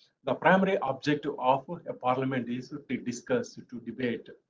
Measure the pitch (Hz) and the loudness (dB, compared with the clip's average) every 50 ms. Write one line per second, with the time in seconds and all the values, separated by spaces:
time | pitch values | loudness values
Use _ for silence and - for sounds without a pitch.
0 | _ _ _ _ - 135 127 - - 156 185 190 190 - 190 - 127 131 131 - | _ _ _ _ -4 -4 -2 2 6 6 6 6 6 4 2 0 0 -2 -4 -2
1 | - 147 147 143 - 143 147 - 123 131 135 139 - - 175 165 - 131 127 - | 0 0 0 2 0 -4 -4 0 4 4 4 4 2 -6 -12 -10 -8 -10 -8 -2
2 | - 127 127 131 135 131 131 127 117 120 120 127 123 - 151 139 - - 131 113 | 0 0 2 2 0 0 0 -2 -2 -4 -6 -6 -6 -10 -12 -12 -6 -6 -6 -4
3 | - 123 117 - - - 127 117 113 - - - - - - 117 117 117 107 110 | -4 -4 -6 -6 -2 -2 0 0 -2 -4 -12 -18 -18 -14 -14 -12 -10 -10 -8 -4
4 | 127 120 113 - - - - _ _ | -4 -4 -4 -4 -8 -14 -20 _ _